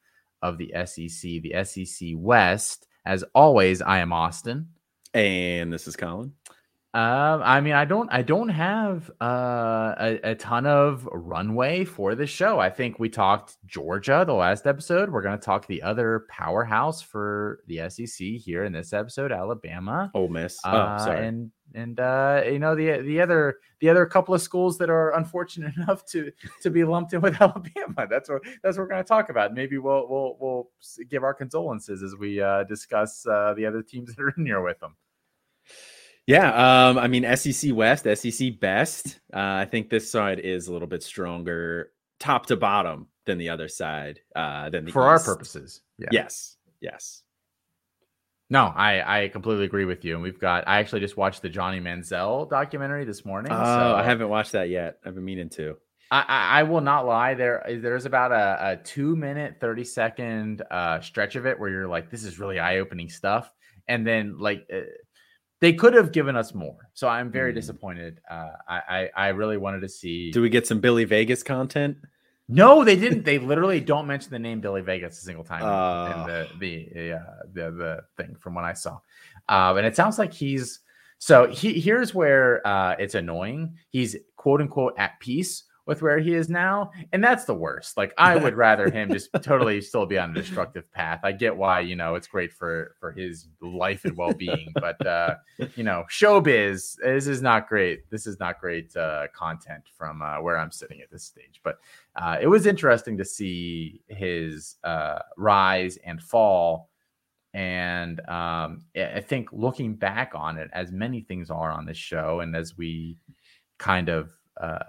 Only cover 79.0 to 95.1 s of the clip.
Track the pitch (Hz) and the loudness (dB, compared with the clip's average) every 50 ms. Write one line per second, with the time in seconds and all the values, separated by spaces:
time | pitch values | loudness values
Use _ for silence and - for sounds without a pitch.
79 | - _ _ - - - - - - - 104 95 92 92 92 98 107 113 113 - | -16 _ _ -20 -20 -20 -20 -14 -2 2 4 6 6 6 4 4 2 2 2 4
80 | 175 220 214 226 208 170 - - 143 139 135 135 127 120 - - _ _ _ _ | 2 2 2 0 -2 -4 -4 -6 -4 -4 -2 -4 -4 -6 -10 -16 _ _ _ _
81 | _ _ _ _ - - 151 127 120 113 - - - 220 202 170 160 196 220 247 | _ _ _ _ 6 10 10 10 10 8 4 0 -2 0 0 2 2 2 2 2
82 | 247 220 190 185 160 143 139 135 131 123 120 - - 104 101 98 95 90 92 - | 2 0 0 2 4 6 6 6 6 6 4 2 2 2 2 2 2 2 0 -2
83 | 101 98 - 101 85 82 82 85 92 107 131 156 165 165 165 - _ _ - 131 | -2 -2 -2 -4 -4 -4 -4 -6 -6 -6 -6 -6 -8 -8 -10 -14 _ _ -4 -2
84 | 123 107 107 - - _ _ - - 143 139 143 147 139 - 139 127 127 - 101 | -2 -2 -4 -8 -14 _ _ -2 2 2 4 4 2 0 -2 0 0 0 0 0
85 | 101 92 - _ - 123 123 156 185 - - - - _ _ _ _ - 151 151 | -2 -2 -2 _ -8 -6 -4 -4 -4 -4 -6 -10 -14 _ _ _ _ -6 -4 -2
86 | 160 151 147 156 156 170 170 170 160 165 170 175 180 190 196 202 202 196 - 180 | 0 2 2 2 2 2 0 0 0 -2 -2 -2 0 0 0 -2 -4 -6 -10 -16
87 | 156 - - 190 214 240 247 233 - - 110 85 82 76 65 - - - - - | -8 -4 0 2 4 4 4 4 0 -4 -4 -4 -4 -6 -6 -8 -12 -8 -4 -2
88 | 101 101 - - 170 180 175 160 151 127 117 113 117 110 107 104 98 98 - 110 | -2 -2 4 6 6 8 8 6 4 2 4 6 6 6 8 6 4 2 2 0
89 | 107 101 110 98 - - - - - 135 143 131 123 110 104 101 101 - - 117 | 0 -2 -2 -2 -4 -4 -6 -6 0 2 2 4 4 2 2 0 -2 -2 -2 -2
90 | 98 90 98 92 87 85 80 - - 185 92 98 90 80 - 90 - _ _ 82 | 0 0 0 -2 -2 -2 -4 -8 -8 -6 -6 -6 -6 -6 -8 -12 -16 _ _ -6
91 | 82 80 82 85 - 98 98 98 120 113 76 90 95 95 92 90 90 87 90 87 | -6 -4 -6 -4 -4 -4 -2 -2 -2 -2 0 0 0 2 2 0 0 -4 -6 -6
92 | 85 82 85 87 - - - 98 87 82 - _ 90 85 82 82 80 - - _ | -4 -4 -4 -4 -6 -6 -6 -6 -6 -6 -8 _ -8 -6 -6 -6 -8 -10 -14 _
93 | - 85 76 95 92 90 85 82 - 80 78 _ 85 87 90 90 90 95 98 95 | -14 -12 -10 -10 -10 -10 -10 -14 -18 -20 _ _ -14 -12 -6 -4 -4 -4 -4 -4
94 | - - - 85 87 87 85 - 92 87 82 80 80 80 80 - 90 85 85 - | -4 -6 -6 -4 -2 -2 -2 -2 -2 -4 -4 -4 -6 -6 -6 -4 -4 -4 -6 -4
95 | - 90 | -4 -2